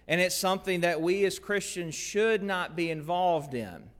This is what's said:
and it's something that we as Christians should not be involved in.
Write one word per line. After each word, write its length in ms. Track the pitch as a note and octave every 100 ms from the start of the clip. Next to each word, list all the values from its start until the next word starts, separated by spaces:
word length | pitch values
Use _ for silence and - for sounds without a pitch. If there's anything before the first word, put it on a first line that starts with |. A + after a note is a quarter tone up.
| -
and 140 | E3+
it's 140 | F3+ -
something 460 | F#3 F#3+ F#3+ F3+
that 200 | F3 D#3+
we 240 | E3+ G3 G3
as 140 | F#3
Christians 560 | - G3+ - F3+ E3 D3+
should 460 | - G#3 A3 G#3+
not 340 | G3 F#3 E3+ D#3+
be 140 | E3
involved 640 | D#3 D3+ F3 F3+ D#3+ C#3
in. 360 | B2+ G2+ E2+ -